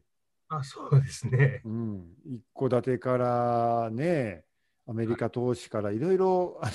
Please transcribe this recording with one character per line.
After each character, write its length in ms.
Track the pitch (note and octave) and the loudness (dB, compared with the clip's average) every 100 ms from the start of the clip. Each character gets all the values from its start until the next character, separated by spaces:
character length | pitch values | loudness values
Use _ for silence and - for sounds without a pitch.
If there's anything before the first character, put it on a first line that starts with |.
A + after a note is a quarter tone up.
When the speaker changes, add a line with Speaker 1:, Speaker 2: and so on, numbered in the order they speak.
| _ _ _ _ - | _ _ _ _ -8
Speaker 1:
あ、 140 | D#3 | -6
そ 280 | C3+ - C#4+ | -6 -10 2
う 100 | C3+ | 4
で 80 | C#3 | 4
す 180 | - A2 | -2 -2
ね。 340 | B2 C#3 G2+ | 2 2 2
Speaker 2:
う 60 | A2 | -6
ん。 360 | A2+ A2+ G2 E2+ - D#3 | -6 -6 -8 -12 -18 -14
一 180 | A#2+ - | -14 -14
戸 140 | - C3 | -4 2
建 140 | B2 | 2
て 160 | C3 A#2+ | 2 -2
か 180 | B2+ B2+ | 0 2
ら 720 | B2 A#2+ A#2+ A#2 A#2 A#2 A#2 | 2 2 2 2 2 0 0
ね、 540 | A2+ E3+ D#3+ A2+ E2+ - _ _ _ - | -2 0 0 -2 -6 -14 _ _ _ -8
ア 60 | |
メ 140 | A2+ A2+ | -4 -2
リ 100 | A#2 | 0
カ 140 | A2+ | -2
投 240 | B2 B2 | 0 0
資 160 | A#2+ - | -2 -4
か 100 | A2 | -4
ら 100 | G2+ | -2
い 80 | G#2+ | -2
ろ 140 | E3 | 2
い 60 | F#3 | 2
ろ、 400 | F#3 F#3 F3+ D3+ | 4 2 0 -2
Speaker 1:
は 80 | |
い。 40 | A#2+ | -4